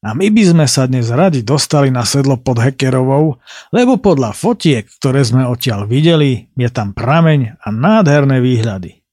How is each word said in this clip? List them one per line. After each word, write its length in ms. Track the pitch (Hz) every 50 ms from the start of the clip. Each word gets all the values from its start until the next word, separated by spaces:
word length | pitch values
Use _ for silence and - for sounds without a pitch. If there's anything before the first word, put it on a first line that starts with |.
| -
A 80 | -
my 160 | 113 147 190 214
by 160 | 214 226 214
sme 220 | 185 170 165 156 131
sa 160 | - - 131
dnes 240 | 127 131 127 120 113
radi 400 | 120 127 180 196 156 131 110 101
dostali 400 | 139 147 - - - 147 139 135
na 160 | 127 123 120
sedlo 320 | - - 139 135 139 135
pod 240 | 120 - 131 127 120
Hekerovou, 800 | 113 131 131 _ 143 131 131 131 127 131 135 143 156 160 139 _ _ - - - - _
lebo 240 | - 233 247 247 262
podľa 400 | 196 - 208 170 139 135 - -
fotiek, 480 | - - 208 240 - - 170 139 113 104
ktoré 400 | _ _ _ - 139 127 139 139
sme 240 | 113 113 131 131 123
odtiaľ 400 | 123 120 - 131 113 101 101 104
videli, 640 | 120 135 151 165 170 156 147 139 127 101 - _ _ -
je 80 | 123 117
tam 240 | - - 110 101
prameň 640 | 98 - - 120 143 165 165 160 156 143 127 110 - _ -
a 80 | 107
nádherné 720 | 104 110 127 185 220 226 202 151 143 147 139 139 135 131 123
výhľady. 560 | 127 127 117 110 113 101 95 90 80 - _ _ _